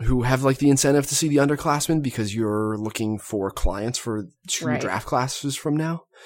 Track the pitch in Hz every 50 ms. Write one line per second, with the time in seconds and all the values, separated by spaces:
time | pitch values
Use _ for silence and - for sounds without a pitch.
0 | 113 117 127 123 117 127 135 127 135 135 135 - 143 143 139 135 - 143 139 147
1 | 139 - 143 - 160 156 143 143 139 139 151 139 - 165 147 147 - - 165 160
2 | 143 127 - - 107 101 101 113 113 107 104 107 107 107 107 107 107 107 - -
3 | 110 107 107 101 - - - 104 95 98 - - - 90 92 101 107 117 123 -
4 | - 120 110 107 98 87 _ _ _ - - - 170 156 151 135 - 92 92 98
5 | - - 156 127 127 135 - - - 143 135 - - 151 147 156 160 160 165 170
6 | - _ _ - -